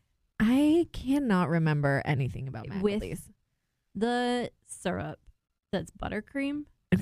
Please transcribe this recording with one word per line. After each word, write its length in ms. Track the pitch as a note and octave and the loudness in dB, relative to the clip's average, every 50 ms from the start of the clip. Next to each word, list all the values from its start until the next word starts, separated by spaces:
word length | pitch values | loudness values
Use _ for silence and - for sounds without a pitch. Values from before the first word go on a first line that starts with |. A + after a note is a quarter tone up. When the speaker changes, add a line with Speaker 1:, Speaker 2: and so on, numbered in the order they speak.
| _ _ _ _ _ _ _ _ | _ _ _ _ _ _ _ _
Speaker 1:
I 480 | G#3+ A3 B3 C4+ D4 D4+ D#4 E4+ E4 D#4+ | 2 4 4 4 6 6 4 4 2 0
cannot 580 | - - - B3+ C4+ D4 C#4+ A#3+ G3 F3+ F3+ C3+ | -4 -8 -2 0 0 2 2 2 2 2 4 2
remember 520 | E3 E3+ D#3+ D#3 D3+ D3 C#3 C#3 C#3 C3+ - | 2 2 2 2 2 2 2 2 2 2 0
anything 440 | - D3+ - C#3 A#2+ - A2 B2+ C3+ | 0 0 0 0 -2 -4 -6 -8 -8
about 200 | B2+ A#2+ G#2+ - - F#3+ | -10 -10 -12 -8 -6 -2
Speaker 2:
With 200 | F#3+ G#3 G3 G#3+ - | 0 0 0 0 -4
Speaker 1:
Maggleby's. 260 | F2+ - - - - - _ _ _ _ _ _ _ _ _ _ _ _ | -6 -8 -10 -12 -16 -20 _ _ _ _ _ _ _ _ _ _ _ _
Speaker 2:
the 540 | G3+ G3 A#3+ A#3+ A#3+ B3 B3 B3 B3 A#3+ - - _ _ _ | -2 -2 0 0 0 0 0 0 -2 -4 -6 -8 _ _ _
syrup 520 | - - - F#3 F3 - - D3+ - - _ - _ _ _ _ _ _ _ _ | -18 -6 -6 -4 -4 -4 -6 -8 -10 -12 _ -20 _ _ _ _ _ _ _ _
that's 200 | - F#3 D#3+ - | -6 -6 -6 -6
buttercream. 720 | - - - - - G#3 G#3+ - - C#4 C#4 C#4 C#4+ D4 D4 - _ _ _ _ - | -10 -10 -8 -6 -6 -6 -8 -8 -6 -4 -4 -4 -4 -6 -8 -10 _ _ _ _ 2
So 60 | F#3+ | 2